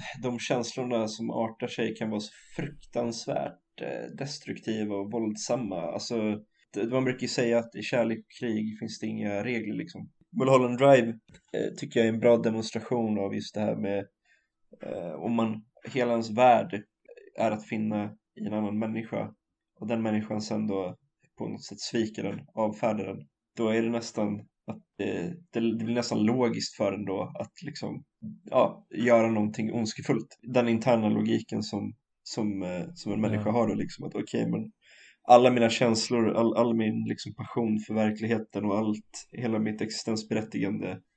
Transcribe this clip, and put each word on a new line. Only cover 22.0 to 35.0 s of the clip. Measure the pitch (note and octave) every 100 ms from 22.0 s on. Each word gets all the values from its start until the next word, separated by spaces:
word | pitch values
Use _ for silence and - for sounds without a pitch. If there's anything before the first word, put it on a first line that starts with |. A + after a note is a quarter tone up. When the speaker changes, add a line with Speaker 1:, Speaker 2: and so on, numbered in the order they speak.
| A2 A2
Speaker 1:
den, | G#2 G#2+ -
avfärdar | - A2 G#2+ A#2 G#2+ G2
den, | - - _ _ -
då | A2
är | A2+
det | A2+
nästan | A#2 - - G#2 G#2 - _ -
att, | - _ - G2+
eh, | G2 F2 - -
det, | A#2 A#2 A2+
det | A2+
blir | A#2+
nästan | A#2 A2
logiskt | G#2+ B2+ A#2+ A2 - -
för | G2+
en | G2 G2
då | F#2+ - -
att | - - -
liksom, | - G#2+ G#2 - _ A2 -
ja, | - B2+ - - _ -
göra | A#2+ A#2 A2+
någonting | A2 G#2+ A2+ A2
ondskefullt. | A2+ A2 - - A#2 - -
Den | - B2 A#2+
interna | A2+ B2+ A#2 G#2+
logiken | A2 A2 A2+ - A2
som, | G#2+ G2+ G#2 G#2+ _ _
som, | - - G#2+ G2
eh, | F2+ F2+ E2+
som | - G#2+
en | G#2
människa | A2+ G#2+ G#2
Speaker 2:
Ja. |
Speaker 1:
har | A#2 A2
då, |
liksom, | G#2+ G#2+ - -
att | -
okej, | A2 A2+ -
men | A2 A3 - _ -